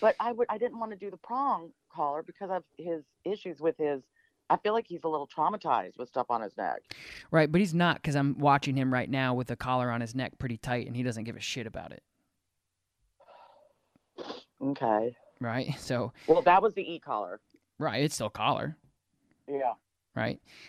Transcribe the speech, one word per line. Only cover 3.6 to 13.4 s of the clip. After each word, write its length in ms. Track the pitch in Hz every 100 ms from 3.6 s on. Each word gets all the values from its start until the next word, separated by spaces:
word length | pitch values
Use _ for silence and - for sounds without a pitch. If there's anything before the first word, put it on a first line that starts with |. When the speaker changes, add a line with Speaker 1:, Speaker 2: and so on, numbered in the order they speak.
Speaker 1:
with 160 | 160 -
his, 240 | 151 139 - _ _ _ -
I 60 | 151
feel 140 | 208
like 120 | 226 226
he's 180 | 170
a 40 | 160
little 180 | 156 143
traumatized 680 | - 156 208 160 120 92 -
with 100 | 123
stuff 180 | 131 120
on 120 | 117
his 140 | 104 -
neck. 240 | 92 55 - - - - -
Speaker 2:
Right, 200 | 160 151
but 100 | 165
he's 140 | 196
not, 280 | 165 175 -
'cause 120 | - 143
I'm 220 | 139 -
watching 380 | 143 139 143 135
him 160 | 131
right 160 | 127 -
now 240 | 135 131
with 160 | 123 127
a 60 | 120
collar 340 | 127 127 123
on 100 | 117
his 140 | 117
neck 240 | 127 127 -
pretty 180 | 131 117
tight, 300 | - 123 -
and 100 | 120
he 60 |
doesn't 220 | 123 113
give 120 | 110 107
a 40 |
shit 260 | - 131 110
about 260 | 92 82
it. 100 | - - _ _ _ _ _ _ _ _ _ _ _ - -